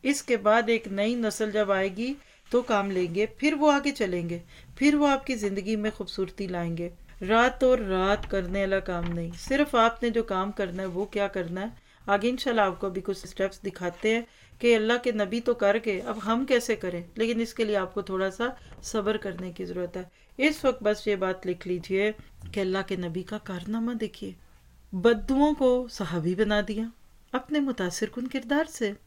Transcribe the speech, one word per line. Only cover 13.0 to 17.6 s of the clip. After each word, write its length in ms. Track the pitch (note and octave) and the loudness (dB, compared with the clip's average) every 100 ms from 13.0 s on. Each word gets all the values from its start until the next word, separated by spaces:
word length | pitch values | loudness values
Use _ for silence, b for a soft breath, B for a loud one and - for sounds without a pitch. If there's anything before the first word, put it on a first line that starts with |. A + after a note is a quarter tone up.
कुछ 240 | F#3 F#3+ F#3 | -6 -6 -8
steps 360 | - G3 F#3+ | -4 -4 -4
दिखाते 520 | G3+ - F3+ F3 G#3+ A3+ | -10 -6 -8 -2 0 0
हैं 120 | A#3 b b - | -2 b b -2
कि 120 | A#3+ | 4
अल्लाह 240 | A3+ A3 A#3+ | 4 4 2
के 140 | B3 | 0
नबी 280 | G#3+ G3 A#3 | 0 0 0
तो 140 | A#3 | 0
कर 240 | A#3+ G3+ G#3+ | 2 4 2
गए, 220 | G#3+ F#3+ | 0 -4
अब 200 | A#3+ A3 | -4 -6
हम 260 | F#3+ A#3 C4+ | -2 0 2
कैसे 300 | B3 A#3+ G#3+ | 2 2 -2
करें, 300 | F#3 F3 E3+ - | -2 -6 -10 -4
लेकिन 240 | A3+ A3+ | -2 0
इसके 240 | A3+ - | -2 -2